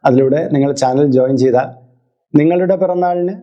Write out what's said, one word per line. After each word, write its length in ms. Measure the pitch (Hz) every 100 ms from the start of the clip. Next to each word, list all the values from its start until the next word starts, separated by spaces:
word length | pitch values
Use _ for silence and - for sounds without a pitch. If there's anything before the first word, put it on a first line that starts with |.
| 151
അതിലൂടെ 320 | 127 135 143 165
നിങ്ങൾ 160 | 147 139 135
ചാനൽ 260 | 131 131 147 127
ജോയിൻ 200 | 127 120
ചെയ്താൽ 260 | 131 120 139 - _ _ _ _ _ 147
നിങ്ങളുടെ 360 | 156 175 180 185
പിറന്നാളിന് 520 | 185 180 180 175 180 214